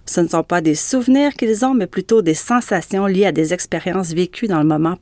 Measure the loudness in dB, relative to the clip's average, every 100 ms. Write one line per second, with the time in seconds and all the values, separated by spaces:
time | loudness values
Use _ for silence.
0 | -4 -2 0 0 0 0 0 0 0 -2
1 | 2 4 2 0 -2 0 0 0 -2 -4
2 | 0 2 2 0 0 0 0 -4 -2 -2
3 | 0 2 2 2 0 -2 -4 -6 -4 -4
4 | -2 -2 -4 -4 -2 2 2 2 0 -2